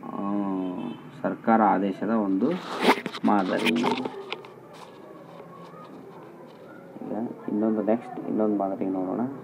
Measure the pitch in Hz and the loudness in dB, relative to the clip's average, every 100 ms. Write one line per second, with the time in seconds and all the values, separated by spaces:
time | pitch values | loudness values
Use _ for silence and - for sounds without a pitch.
0 | - - 101 101 98 95 92 92 - - | -8 -4 -2 0 0 0 -2 -4 -6 -8
1 | - - 95 - - 113 107 95 98 92 | -12 -4 -4 0 4 6 8 6 2 0
2 | 101 113 98 95 123 180 - - - - | 0 2 2 4 2 0 -4 2 4 4
3 | - - 113 104 95 - 95 - - - | 2 0 4 4 4 2 2 2 2 0
4 | - - - - - - - - - - | -2 -6 -8 -8 -10 -16 -18 -18 -18 -16
5 | - - - - - - - - - - | -16 -16 -16 -16 -16 -16 -16 -16 -16 -16
6 | - - - - - - - - - - | -16 -16 -18 -18 -18 -18 -18 -18 -16 -12
7 | - 104 120 - - 107 110 107 104 117 | -6 -4 -4 -4 -2 2 4 4 4 2
8 | - - - 104 107 101 98 95 95 95 | 0 -8 -2 2 4 4 2 0 0 0
9 | 92 101 127 131 | 0 0 -2 -4